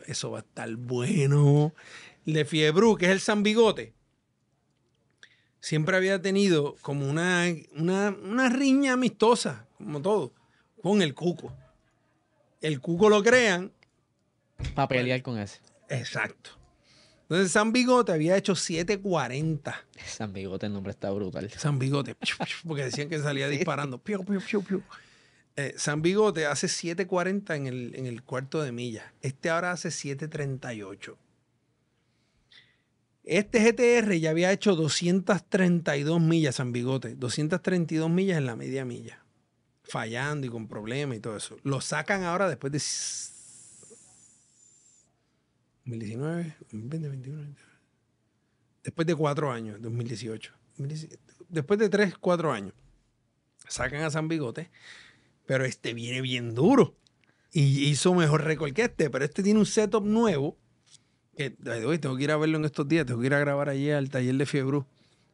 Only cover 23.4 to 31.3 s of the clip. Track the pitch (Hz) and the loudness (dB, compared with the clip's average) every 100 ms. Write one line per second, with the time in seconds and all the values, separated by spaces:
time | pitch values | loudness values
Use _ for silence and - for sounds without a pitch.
23.4 | 139 147 160 139 143 123 - 196 190 196 | -2 -2 -2 -2 -6 -8 -6 -6 -4 -4
24.4 | - 202 180 190 - - - _ _ _ | -2 -4 -2 -6 -6 -18 -20 _ _ _
25.4 | _ - 135 - 151 151 170 202 214 160 | _ -8 -8 -6 -4 0 2 4 2 2
26.4 | 147 143 185 - 170 175 180 180 180 196 | -2 0 -2 -4 -4 -4 -2 0 0 -2
27.4 | 202 151 131 127 120 127 127 120 - 127 | -4 -4 -4 -6 -8 -8 -8 -10 -8 -8
28.4 | 135 160 139 120 123 107 - _ 135 135 | -4 -4 -4 -6 -8 -10 -14 _ -8 -4
29.4 | 170 165 180 180 170 - 143 135 156 151 | -2 0 -2 -4 -6 -6 -8 -8 -8 -6
30.4 | 139 127 131 110 95 101 - - _ | -6 -6 -8 -10 -12 -14 -18 -20 _